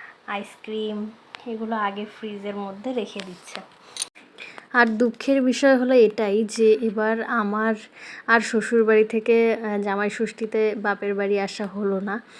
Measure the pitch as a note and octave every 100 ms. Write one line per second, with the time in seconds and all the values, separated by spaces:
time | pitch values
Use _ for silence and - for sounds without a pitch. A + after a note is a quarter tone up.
0 | - - - G3+ G3+ - - A3 G#3+ G#3
1 | G#3+ A3 _ - B3 A3 A3 A3+ G3+ G3
2 | G#3+ - A3 G3+ G3+ G3+ G3 G3 B3+ B3+
3 | G3+ G3 F#3 F3 - - - _ - -
4 | - - - - - - - B3 A#3 G#3+
5 | A#3+ A#3+ - C#4 B3+ A#3+ C4+ B3+ B3+ B3+
6 | G#3+ G#3+ G#3 G#3 G#3 A3+ A3 A3 A3+ G#3
7 | G#3+ A3+ - A#3 G#3 G#3 A3 A3 - -
8 | - - - A3+ A3 A3 G3+ A#3 A3 G#3+
9 | G#3+ A3+ A3 A3+ A3+ A3 A3 G#3 G3+ G3
10 | G#3 A3 G#3+ - G#3+ A3 G#3+ G#3 G#3 G3+
11 | G3+ G3+ G3 G3+ G3 - G3+ G3 G3+ F#3+
12 | G3 A3+ -